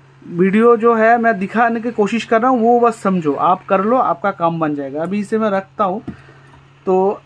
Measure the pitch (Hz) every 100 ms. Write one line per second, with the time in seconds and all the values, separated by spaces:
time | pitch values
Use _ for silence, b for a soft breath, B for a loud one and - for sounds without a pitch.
0 | _ _ - 170 190 208 233 233 233 226
1 | 220 233 226 208 185 214 233 233 233 233
2 | 202 226 - 226 247 262 220 240 233 220
3 | 202 185 156 139 156 185 - 190 202 254
4 | 180 170 202 185 170 165 156 147 139 143
5 | 170 202 202 220 220 190 190 - 202 -
6 | - B B B B B _ _ - 185
7 | 190 -